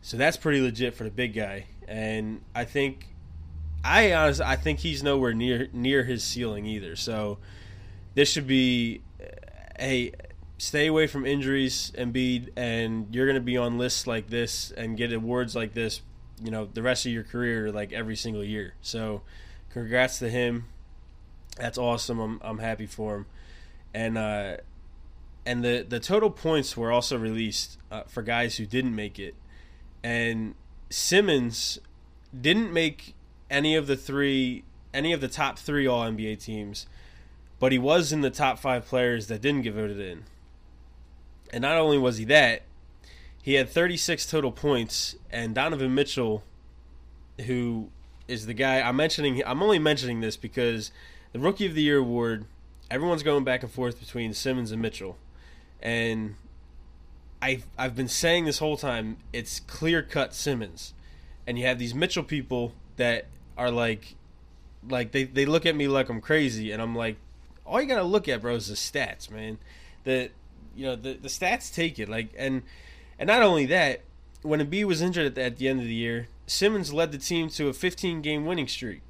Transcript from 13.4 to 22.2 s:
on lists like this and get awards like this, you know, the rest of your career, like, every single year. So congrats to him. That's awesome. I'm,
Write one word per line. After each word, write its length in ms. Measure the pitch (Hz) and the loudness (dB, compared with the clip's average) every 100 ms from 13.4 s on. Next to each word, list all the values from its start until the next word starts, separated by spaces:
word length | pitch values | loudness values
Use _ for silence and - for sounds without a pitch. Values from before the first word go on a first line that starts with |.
| 120 123 | 2 0
on 220 | 120 120 | 0 0
lists 300 | 123 - - | 0 0 -2
like 220 | 113 110 | -4 -2
this 420 | 117 113 - - | -2 -2 -4 -6
and 240 | - 113 110 | -6 -6 -2
get 160 | 120 | -2
awards 420 | 113 113 123 120 | -2 0 0 0
like 200 | 117 110 | -2 -4
this, 260 | 110 113 - - - - - | -2 -4 -4 -10 -18 -18 -10
you 80 | 113 | -6
know, 160 | 110 104 | -4 -4
the 160 | 113 | -2
rest 240 | 120 123 127 | 0 0 0
of 60 | |
your 100 | 117 | -4
career, 480 | 107 120 120 113 107 | -4 -2 0 0 -2
like, 220 | 104 104 | -4 -4
every 240 | 110 110 107 | -6 -6 -4
single 260 | 117 107 | -4 -4
year. 320 | 104 107 95 - | -4 -4 -6 -10
So 400 | - 113 110 104 - - - - - | -8 -6 -4 -6 -8 -18 -16 -16 -12
congrats 480 | 120 113 123 127 - | -8 0 2 2 0
to 100 | 120 | -2
him. 360 | 120 120 120 113 - - - - - - - - - | 0 0 0 -6 -16 -18 -20 -20 -20 -20 -20 -18 -8
That's 220 | 120 123 | -6 0
awesome. 400 | 120 117 - | 0 0 -2
I'm, 220 | 117 | -2